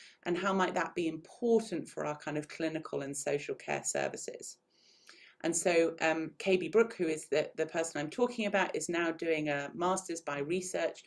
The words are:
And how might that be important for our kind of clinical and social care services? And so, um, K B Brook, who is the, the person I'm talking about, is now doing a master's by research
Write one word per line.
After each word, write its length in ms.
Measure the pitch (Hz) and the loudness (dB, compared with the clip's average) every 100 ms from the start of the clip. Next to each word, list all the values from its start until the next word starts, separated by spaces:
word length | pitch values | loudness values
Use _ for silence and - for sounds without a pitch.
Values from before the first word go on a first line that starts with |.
| - - | -20 -8
And 120 | - 180 | -2 0
how 160 | 196 | 2
might 220 | 190 180 | 4 2
that 220 | 185 160 - | 0 -2 -2
be 120 | 160 | -4
important 800 | 160 - - 233 226 220 165 - | -4 -10 -2 4 4 2 -4 -6
for 200 | - 151 | -4 -4
our 100 | 147 | -4
kind 220 | 147 151 | -4 -4
of 80 | 147 | -4
clinical 560 | - 160 156 - 143 | -4 -2 -2 -4 -4
and 120 | 139 143 | -4 -4
social 380 | 147 147 143 | -2 -2 -2
care 300 | 139 - - | -6 -4 -2
services? 760 | - - 69 - - - - - _ _ _ _ - - - - | -2 -2 -2 -4 -8 -10 -12 -16 _ _ _ _ -20 -20 -20 -6
And 140 | 165 175 | -2 2
so, 400 | 180 170 165 - | 4 6 4 2
um, 300 | 160 160 160 - | 2 2 -2 -2
K 200 | 196 185 | 2 2
B 100 | 185 | 4
Brook, 280 | 214 226 - | 4 4 2
who 100 | 165 | 0
is 200 | 156 - | -2 0
the, 220 | 147 - - | 0 2 -2
the 100 | 156 | -2
person 360 | 170 165 147 | 0 -2 -2
I'm 80 | 151 | -4
talking 360 | - 240 233 208 | 0 0 0 0
about, 280 | 202 185 160 | 2 2 -2
is 140 | - | -2
now 200 | 170 170 | 0 0
doing 380 | 160 170 156 151 | 0 0 0 0
a 240 | 143 143 | 0 -2
master's 460 | - 180 185 180 165 | 0 0 0 -2 -6
by 200 | - 143 | -4 -4
research 640 | 143 185 180 175 165 - | -2 -2 -2 -2 -2 -4